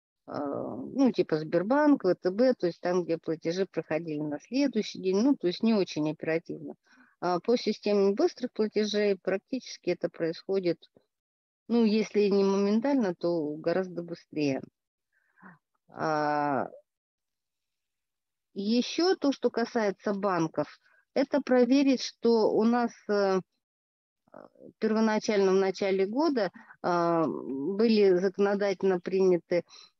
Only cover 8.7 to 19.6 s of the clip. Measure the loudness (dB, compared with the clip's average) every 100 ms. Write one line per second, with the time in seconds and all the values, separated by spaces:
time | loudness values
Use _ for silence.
8.7 | -2 -2 0 0 -2 -4 -6 -6 -10 -10
9.7 | -10 -6 -4 -4 -6 -6 -6 -4 -2 -2
10.7 | -4 _ _ _ _ _ _ _ _ -2
11.7 | 2 4 2 0 2 2 4 2 2 2
12.7 | 0 0 0 0 -2 -2 -2 -4 -4 -2
13.7 | -2 -2 -6 -10 -12 -10 -4 -2 -2 -6
14.7 | _ _ _ _ _ _ _ -20 -20 _
15.7 | _ _ -8 -4 -2 -2 -2 0 -2 -4
16.7 | -10 _ _ _ _ _ _ _ _ _
17.7 | _ _ _ _ _ _ _ _ -8 -2
18.7 | 0 0 0 0 2 0 0 -2 -2